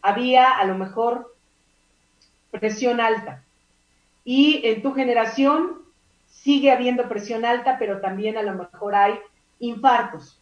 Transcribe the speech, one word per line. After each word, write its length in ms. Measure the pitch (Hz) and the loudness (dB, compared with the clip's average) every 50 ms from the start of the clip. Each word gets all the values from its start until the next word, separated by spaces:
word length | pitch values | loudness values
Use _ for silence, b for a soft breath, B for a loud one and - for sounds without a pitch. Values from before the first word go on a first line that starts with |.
había 500 | - 202 202 226 247 254 254 254 254 262 | 0 0 0 0 0 4 6 6 6 6
a 140 | 254 - 196 | 4 2 0
lo 120 | 190 190 | -2 -2
mejor 580 | 190 190 190 - 226 226 240 240 247 - - _ _ _ _ _ _ _ _ _ _ _ _ _ _ _ _ _ _ _ _ _ _ _ _ | -4 -6 -6 -4 -2 -2 -2 -2 -4 -8 -14 _ _ _ _ _ _ _ _ _ _ _ _ _ _ _ _ _ _ _ _ _ _ _ _
presión 500 | - 196 208 214 208 - 254 240 240 233 | -12 -6 -4 -4 -4 -2 -2 -2 0 0
alta. 420 | 233 226 220 202 202 214 - - _ _ _ _ _ _ _ _ _ _ _ _ _ _ _ _ _ | 0 0 0 -2 -4 -12 -16 -16 _ _ _ _ _ _ _ _ _ _ _ _ _ _ _ _ _
Y 360 | 240 247 269 285 302 311 294 - | -2 2 4 4 4 4 2 0
en 180 | 233 220 214 - | -2 -2 0 -2
tu 100 | 277 262 | -4 -2
generación 880 | 269 262 247 233 233 220 220 - 269 269 277 294 311 349 359 339 - - _ _ _ _ _ _ _ _ _ | -2 -2 0 2 2 0 0 0 0 2 2 2 2 0 -2 -6 -10 -18 _ _ _ _ _ _ _ _ _
sigue 400 | _ - _ 269 285 277 277 277 | _ -8 _ 0 0 4 6 4
habiendo 380 | 254 247 247 247 247 247 240 - | 4 4 2 -2 -2 -2 -4 -4
presión 360 | 233 208 202 208 233 220 233 | -6 -8 -8 -8 -6 -4 0
alta, 320 | 233 240 247 - - 254 254 | 0 0 0 0 -2 -2 -2
pero 220 | 233 214 196 196 | -2 -6 -6 -4
también 380 | 196 190 190 196 208 214 214 220 | -6 -6 -6 -4 -6 -6 -4 -4
a 40 | 214 | -6
lo 120 | 202 190 | -6 -6
mejor 400 | 185 202 - _ - 208 202 202 | -8 -10 -14 _ -10 -8 -2 2
hay 200 | 202 202 202 220 214 - - _ _ _ _ _ _ | 2 2 2 2 -2 -10 -18 _ _ _ _ _ _
infartos. 800 | 240 240 226 208 262 269 247 233 226 185 160 156 131 - _ _ | -10 -8 -8 0 2 2 2 2 0 -4 -10 -14 -18 -20 _ _